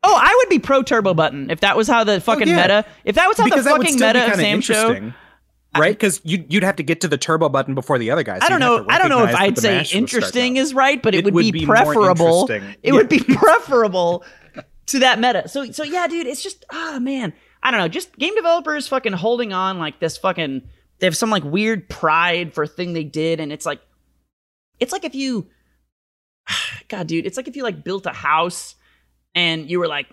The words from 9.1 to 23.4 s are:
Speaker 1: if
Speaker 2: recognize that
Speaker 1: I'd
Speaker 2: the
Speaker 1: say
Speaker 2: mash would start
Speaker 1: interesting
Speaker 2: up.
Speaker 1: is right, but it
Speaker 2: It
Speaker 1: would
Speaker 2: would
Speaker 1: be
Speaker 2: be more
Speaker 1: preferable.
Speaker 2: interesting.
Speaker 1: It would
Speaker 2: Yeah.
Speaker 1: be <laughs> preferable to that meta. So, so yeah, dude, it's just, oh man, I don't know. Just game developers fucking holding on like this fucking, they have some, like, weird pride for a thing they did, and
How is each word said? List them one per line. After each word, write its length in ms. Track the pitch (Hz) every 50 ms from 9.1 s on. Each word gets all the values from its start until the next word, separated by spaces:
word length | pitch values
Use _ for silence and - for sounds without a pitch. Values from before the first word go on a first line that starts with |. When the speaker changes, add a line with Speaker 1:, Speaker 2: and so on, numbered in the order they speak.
| 277 254 226
Speaker 1:
if 100 | 196 196
Speaker 2:
recognize 60 | 175
that 80 | 196 202
Speaker 1:
I'd 80 | -
Speaker 2:
the 60 | 247
Speaker 1:
say 80 | 214 226 196 180
Speaker 2:
mash 20 |
would 80 | 151 -
start 140 | 170 196 240 - - 240 -
Speaker 1:
interesting 340 | - - 247 247 254 247 262
Speaker 2:
up. 40 | 269
Speaker 1:
is 100 | 311 269
right, 280 | 262 262 269 285 262 -
but 120 | 226 196
it 40 | 185
Speaker 2:
It 60 | 190
Speaker 1:
would 80 | 202 160
Speaker 2:
would 80 | 170 165
Speaker 1:
be 80 | 226
Speaker 2:
be 140 | 190 165 160
more 100 | 147 -
Speaker 1:
preferable. 680 | 226 - 302 294 233 208 185 185 165 170 165 165 175
Speaker 2:
interesting. 340 | 277 254 110 104 98 98 101 _ -
Speaker 1:
It 100 | - 277
would 180 | 403 440 233
Speaker 2:
Yeah. 60 | 311 269 - -
Speaker 1:
be 80 | -
<laughs> 0 |
preferable 880 | - - 440 320 466 466 - 277 240 226 214 180 185 175 170 175 175 - - - - _ _ _ - - _ _ - _ -
to 120 | - 269
that 200 | 247 262 240 220
meta. 280 | 226 254 240 185 - -
So, 200 | - 277 277 226
so 120 | 220 - 302
yeah, 240 | 294 302 359 349 320
dude, 200 | 330 339 330 -
it's 160 | 294 - -
just, 200 | 392 - _ - _
oh 280 | - 311 330 330 302 269
man, 340 | 247 262 277 269 240 175 - _ _ _ _ _ -
I 80 | 247
don't 80 | 254 220
know. 60 | 185 165
Just 260 | 170 302 370 - _ -
game 180 | 262 339 415
developers 520 | 440 330 339 330 349 339 311 302 294 269 -
fucking 260 | 277 262 262 226 196
holding 380 | 175 160 220 240 240 247 214 190
on 260 | 185 190 190 190 180
like 200 | 165 151 151 _
this 180 | - 160 160 -
fucking, 440 | - 190 180 175 165 143 135 131 - - - _ _ _ _ _
they 80 | - 185
have 80 | 165 -
some, 120 | - 220
like, 140 | 214 196 147
weird 420 | 143 147 196 214 220 226 208 - _
pride 640 | - - - 160 156 165 170 175 170 175 175 165 -
for 100 | - 151
a 40 | 156
thing 240 | _ - 180 175
they 140 | 175 165 151
did, 340 | 151 - 156 156 165 165
and 140 | 156